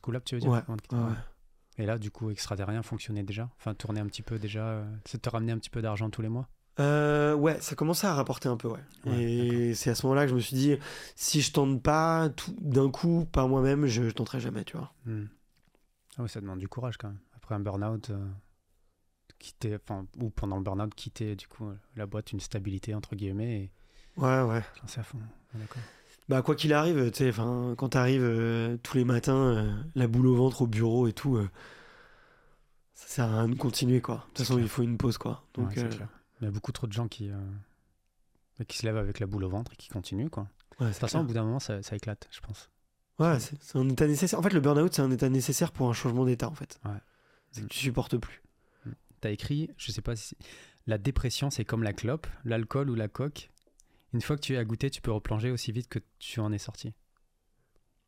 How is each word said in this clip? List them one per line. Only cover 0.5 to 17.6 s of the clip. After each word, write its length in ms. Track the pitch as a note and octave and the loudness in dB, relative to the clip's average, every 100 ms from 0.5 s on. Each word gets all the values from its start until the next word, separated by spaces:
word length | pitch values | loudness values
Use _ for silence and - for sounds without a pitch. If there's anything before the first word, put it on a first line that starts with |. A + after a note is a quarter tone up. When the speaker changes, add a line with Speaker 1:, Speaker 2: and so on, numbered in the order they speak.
Speaker 2:
Ouais, 80 | A#2+ | 2
Speaker 1:
avant 160 | - | 0
de 60 | A2 | -8
quitter 160 | - A#2+ | -4 -2
Speaker 2:
ouais, 60 | |
Speaker 1:
Ouais. 60 | A2+ | 0
Speaker 2:
ouais. 60 | A2 - - - _ _ - | -2 -8 -16 -20 _ _ -4
Speaker 1:
Et 60 | G#2+ | -2
là, 100 | A2+ | -2
du 140 | G#2 | -6
coup, 180 | - A2 | -6 -6
Extraterrien 500 | G2+ - G2 G2 A2 | -6 -4 -4 -2 -4
fonctionnait 400 | A2 G#2+ - G#2 | -4 -8 -6 -4
déjà, 260 | G2+ G#2 B2 - | -4 -6 -8 -8
enfin, 120 | A2 | -8
tournait 260 | G2+ A2 G#2+ | -6 -4 -4
un 60 | G#2 | -4
petit 160 | - | -6
peu 180 | - A2+ | -6 -6
déjà, 240 | G#2+ G#2+ A2 | -4 -4 -4
euh, 180 | A2 G#2+ G#2+ | -4 -6 -10
ça 120 | - A#2 | -10 -8
te 100 | B2 | -4
ramenait 220 | A2+ A2+ | -2 0
un 60 | A2+ | -2
petit 120 | - | -4
peu 100 | A#2+ | -4
d'argent 300 | A2 G#2 A2 | -2 -2 -2
tous 100 | A2+ | -2
les 60 | A2 | -2
mois ? 200 | A#2 B2+ - _ - | -4 -6 -12 _ 0
Speaker 2:
Euh, 540 | C#3+ D3 D3 D3 D3 | 4 4 4 4 4
ouais, 260 | D3+ D#3 D3+ | 4 4 2
ça 160 | - C#3+ | -4 0
commençait 320 | D#3 F3 G3+ | 0 2 2
à 60 | |
rapporter 340 | C#3+ C3+ C3 C3+ | 2 0 0 -2
un 80 | A#2+ | 0
peu, 100 | B2 | -2
ouais. 140 | A2 - - A#2+ | -6 -12 -8 -2
Speaker 1:
Ouais, 160 | B2 | 2
Speaker 2:
Et 260 | A#2 A#2+ A#2+ A#2+ A#2+ | 2 2 2 2 2
Speaker 1:
d'accord. 80 | A2+ | 2
Speaker 2:
c'est 140 | B2+ | 0
à 40 | |
ce 100 | A2+ C3 | 2 2
moment-là 180 | C3+ | 4
que 60 | C#3+ | 4
je 40 | |
me 60 | B2+ | 2
suis 160 | A2 C3 | 0 2
dit, 200 | C#3 C#3+ - - - | 4 2 -2 -14 -14
si 260 | - - D3+ | -6 0 2
je 120 | C#3 | 2
tente 280 | - C#3 C3 | 4 4 4
pas 500 | - D#3 D#3+ E3 D#3+ | 4 4 4 4 2
tout, 220 | - - - | -2 -8 -6
d'un 300 | D#3 C3 C3+ | 2 4 4
coup, 380 | - E3+ E3+ D#3+ | 2 2 2 2
par 180 | - C3 | 2 4
moi-même, 380 | C3+ C3 C#3+ C#3+ | 4 4 4 4
je, 160 | A2+ A#2 | 2 0
je 20 | |
tenterai 300 | - A2+ C3 | 0 -4 -4
jamais, 240 | A2+ F#2+ | -4 -6
tu 120 | - E3 | -8 -10
vois. 160 | C#3 _ A#2+ | -10 _ -8
Speaker 1:
Hmm. 200 | A2 G#2 - _ _ _ _ _ _ _ - | -8 -8 -14 _ _ _ _ _ _ _ -8
Ah 60 | |
ouais, 60 | A#2 | -8
ça 120 | A2+ | -6
demande 180 | G2+ F#2 | -8 -6
du 80 | F#2+ | -8
courage 300 | - B2 A2 | -6 -6 -6
quand 120 | G#2 | -10
même. 100 | G2+ - - | -12 -16 -16
Après 180 | - | -6
un 60 | G#2 | -4